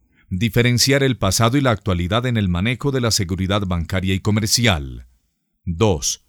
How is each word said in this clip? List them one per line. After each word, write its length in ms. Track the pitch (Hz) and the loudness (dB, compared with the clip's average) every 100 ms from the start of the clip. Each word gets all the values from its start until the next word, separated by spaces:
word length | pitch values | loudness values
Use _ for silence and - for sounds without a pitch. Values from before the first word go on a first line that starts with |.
| _ _ - | _ _ -8
diferenciar 720 | 92 113 123 120 120 135 135 | -2 0 2 2 2 2 2
el 160 | 135 117 | 2 0
pasado 400 | 98 95 113 143 | 0 2 2 2
y 20 | |
la 120 | 131 | 2
actualidad 520 | 107 - 87 87 110 | 0 0 -2 0 -2
en 140 | 127 117 | 0 0
el 100 | 98 | 0
manejo 420 | 87 110 123 143 | 0 -2 -2 -2
de 120 | 131 | -2
la 80 | 117 | 0
seguridad 560 | - 87 90 92 101 95 | 0 -2 -2 0 0 0
bancaria 480 | 87 80 95 95 | -2 -2 -2 0
y 60 | 95 | -2
comercial. 840 | - 107 107 - 117 82 65 60 - _ _ _ _ _ - | 0 0 0 2 2 0 -4 -12 -18 _ _ _ _ _ -6
Dos, 580 | 82 107 85 - - | 0 2 0 -4 -8